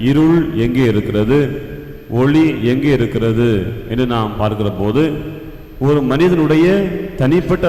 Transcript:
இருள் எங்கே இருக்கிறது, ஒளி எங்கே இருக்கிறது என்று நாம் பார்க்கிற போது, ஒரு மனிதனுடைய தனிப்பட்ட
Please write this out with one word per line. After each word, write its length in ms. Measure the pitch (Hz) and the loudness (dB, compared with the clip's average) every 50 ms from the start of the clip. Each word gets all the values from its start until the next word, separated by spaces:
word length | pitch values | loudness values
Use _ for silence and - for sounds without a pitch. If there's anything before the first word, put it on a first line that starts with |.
இருள் 360 | 113 131 139 151 156 160 170 170 151 - - | 0 2 4 4 4 4 4 2 2 0 -2
எங்கே 280 | 110 113 120 123 131 127 | -2 -2 0 2 2 2
இருக்கிறது, 540 | 113 104 104 101 - 107 104 107 113 135 147 139 127 - - - - - - - - - - - - | 2 2 0 -2 -2 0 0 2 2 2 2 2 0 -4 -8 -10 -12 -14 -14 -14 -16 -16 -16 -12 -4
ஒளி 340 | 110 120 127 143 151 156 160 156 131 101 110 | -2 0 2 4 4 4 4 2 0 0 0
எங்கே 260 | 120 127 135 139 147 | 0 0 0 2 2
இருக்கிறது 580 | 139 120 117 113 - 113 113 113 110 113 120 117 110 98 90 - - - - - | 2 2 0 0 0 0 0 0 2 2 2 2 2 0 -2 -4 -6 -10 -8 -6
என்று 180 | 110 120 127 | -2 -2 -2
நாம் 240 | 120 120 113 110 104 104 104 | 0 0 -2 -2 -4 -4 -2
பார்க்கிற 300 | 107 107 107 104 104 104 | -2 -2 -2 -2 -4 -4
போது, 320 | 92 90 98 107 113 143 160 151 - - - - - - - - - - - - - - | -4 -2 -4 0 0 0 0 0 -2 -6 -8 -10 -12 -14 -16 -16 -18 -18 -20 -18 -8 -2
ஒரு 220 | 127 143 147 147 | 0 0 2 2
மனிதனுடைய 640 | 131 147 160 160 175 180 175 165 156 151 156 156 170 180 196 202 190 185 - - - - - | 0 0 0 2 2 2 2 2 2 2 2 4 4 4 2 2 0 -2 -4 -6 -8 -8 -4
தனிப்பட்ட 500 | - 131 131 160 180 175 - 185 180 185 | -2 0 2 2 2 2 0 -2 0 0